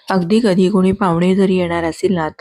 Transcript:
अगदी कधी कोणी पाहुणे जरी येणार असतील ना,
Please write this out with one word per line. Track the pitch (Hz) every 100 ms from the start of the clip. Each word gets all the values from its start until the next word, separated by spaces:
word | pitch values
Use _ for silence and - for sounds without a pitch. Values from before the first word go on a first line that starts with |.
| -
अगदी | 190 170 214
कधी | 233 180 185
कोणी | 202 185
पाहुणे | 196 190 165 180 190
जरी | 190 185
येणार | 175 170
असतील | 165 156 370
ना, | 180 156 -